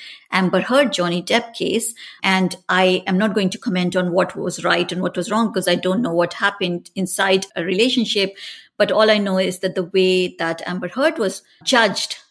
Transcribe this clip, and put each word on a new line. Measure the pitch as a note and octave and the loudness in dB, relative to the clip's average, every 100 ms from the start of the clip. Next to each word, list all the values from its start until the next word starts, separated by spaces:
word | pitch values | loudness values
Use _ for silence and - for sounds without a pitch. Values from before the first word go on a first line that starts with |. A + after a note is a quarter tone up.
| - - _ | -20 -20 _
Amber | F#3 F#3 F#3 | 0 2 0
Heard, | F3+ C4 C4 | 2 2 2
Johnny | - F3 F3 | 0 -2 -2
Depp | E3+ A#3 A#3 | 0 -2 -2
case. | - F3 G#3+ - - - - | -6 -4 -2 -4 -8 -16 -6
And | F#3+ F#3+ F3+ - - | 0 2 0 -4 -2
I | F#3 F#3 F#3 G3 | 2 4 2 0
am | F#3 | 0
not | A3 | 0
going | G#3 F#3 | 0 -2
to | - | -2
comment | - F3+ F3+ F#3 | -4 -2 0 0
on | F3+ | 0
what | F3 F3+ - | 0 0 -2
was | F3+ E3+ | -8 -4
right | E3 F3 F3 | -2 0 -2
and | E3 | -2
what | F3 F3+ | -4 -4
was | F3 | -2
wrong | G#3+ A3 | 0 0
because | F#3+ F3+ | 0 0
I | F3 | 0
don't | F#3 F#3+ | 0 0
know | A#3+ | 0
what | E3+ F3 | 0 0
happened | - G3 G3+ F3+ F3 - | 0 -2 -2 -4 -4 -6
inside | - F#3 - G3 F#3+ - - | -6 -4 0 2 2 0 -6
a | |
relationship. | E3+ F#3+ B3+ B3+ A3 G#3 G3 - - - - - | -2 2 2 2 0 0 -2 -4 -16 -18 -20 0
But | G3 | 2
all | G3+ A3 | 4 4
I | G#3+ | 4
know | G3 F#3 | 2 0
is | F#3+ F3+ | 0 -2
that | F#3+ | -4
the | F#3+ | -4
way | F3 F#3+ F#3 F#3 F3+ F3+ | 0 2 4 4 0 -2
that | E3 E3 - | -4 -4 -6
Amber | F3+ F3+ | -6 -6
Heard | B3 D#4 D#4+ | 0 0 0
was | C#4+ - - _ | -2 -4 -14 _
judged | - B3 G#3+ D3 - - _ | 0 4 4 0 -6 -10 _